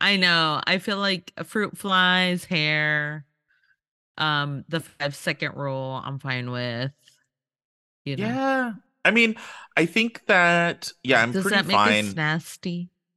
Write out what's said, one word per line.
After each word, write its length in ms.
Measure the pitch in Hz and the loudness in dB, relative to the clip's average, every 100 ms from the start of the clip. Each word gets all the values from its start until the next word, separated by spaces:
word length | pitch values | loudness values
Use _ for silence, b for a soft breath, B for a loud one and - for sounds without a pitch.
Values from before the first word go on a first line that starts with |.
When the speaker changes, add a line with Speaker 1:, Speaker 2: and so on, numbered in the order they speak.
Speaker 1:
I 160 | 190 196 | 0 2
know. 460 | 180 170 160 147 - | 4 4 2 0 -2
I 120 | 185 | -2
feel 180 | 202 202 | -2 -2
like 340 | 196 180 - - | -2 -2 -6 -14
fruit 320 | - 220 202 - | -8 -4 -4 -6
flies, 680 | 202 185 180 180 180 180 - | -2 2 4 2 2 -2 -2
hair, 800 | 170 151 151 151 151 147 151 143 _ _ _ _ _ _ _ _ - | -2 0 0 0 -2 -2 -8 -14 _ _ _ _ _ _ _ _ -4
um, 480 | 156 147 143 139 - | -2 0 -2 -6 -6
the 120 | 160 | -8
five-second 760 | - _ 143 139 - 151 151 - | -8 _ -8 -4 -6 -4 -6 -6
rule, 440 | 139 135 131 131 | -6 -6 -6 -8
I'm 160 | - 135 | -8 -8
fine 320 | 139 127 123 | -6 -4 -4
with. 400 | 123 123 117 131 - _ _ _ _ _ _ _ _ _ _ 139 | -6 -4 -4 -6 -8 _ _ _ _ _ _ _ _ _ _ -8
You 100 | 139 | -4
know? 100 | 214 | -2
Speaker 2:
Yeah. 460 | 254 269 269 247 202 _ _ | -2 0 0 -2 -8 _ _
I 60 | 180 | 2
mean, 260 | 220 226 220 B B B - | 4 4 0 B B B 0
I 80 | |
think 400 | 165 226 233 - | 0 0 -2 -4
that, 680 | - 190 170 175 170 - - - | 2 4 6 4 2 -2 -10 -8
yeah, 180 | 127 127 | 2 4
I'm 100 | 117 | 4
Speaker 1:
Does 100 | 190 | 2
Speaker 2:
pretty 140 | 190 202 | 2 0
Speaker 1:
that 100 | 160 | 2
make 100 | 101 | 4
Speaker 2:
fine. 300 | 104 107 101 | 6 4 0
Speaker 1:
us 80 | 127 | -2
nasty? 720 | 151 160 - - 180 175 175 _ _ | -2 -2 -6 -10 -8 -8 -10 _ _